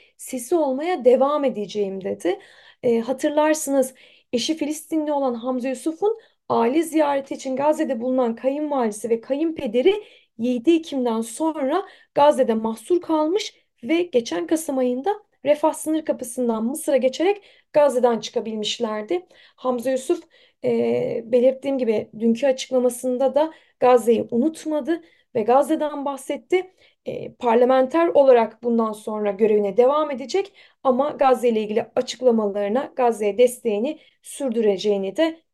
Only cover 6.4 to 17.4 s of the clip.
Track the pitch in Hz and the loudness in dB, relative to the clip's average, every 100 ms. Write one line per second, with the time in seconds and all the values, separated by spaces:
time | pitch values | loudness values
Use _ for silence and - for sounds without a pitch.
6.4 | - 233 233 311 320 311 285 277 277 285 | -2 0 2 2 0 0 0 0 -4 -10
7.4 | 269 262 294 311 262 240 247 254 233 233 | -6 0 0 0 -2 -2 -2 0 0 -2
8.4 | 262 285 302 277 220 208 226 226 226 277 | -4 -2 -2 -2 -2 -4 -4 -4 -2 -4
9.4 | 330 320 269 240 311 415 - - _ - | -2 -4 -2 2 2 2 -4 -20 _ -6
10.4 | 240 247 277 330 - 277 240 220 233 - | -4 0 2 2 0 -2 -2 -2 -4 -4
11.4 | 320 302 262 349 381 - _ - 294 269 | -4 -2 -2 -2 -4 -14 _ 4 4 6
12.4 | 226 220 220 226 - 349 - 311 302 415 | 2 0 -2 -6 -2 -2 0 0 0 -2
13.4 | - - _ _ 233 330 349 247 233 339 | -4 -12 _ _ -2 0 2 -2 -2 -6
14.4 | 339 311 311 262 254 247 359 415 _ _ | -2 -2 -2 -2 0 -2 -4 -6 _ _
15.4 | 277 294 311 294 311 311 311 233 247 - | 0 2 2 0 -2 -2 -2 -6 -6 -4
16.4 | 233 220 226 302 - 269 254 262 349 403 | -2 -2 -4 -4 0 0 0 0 -2 -2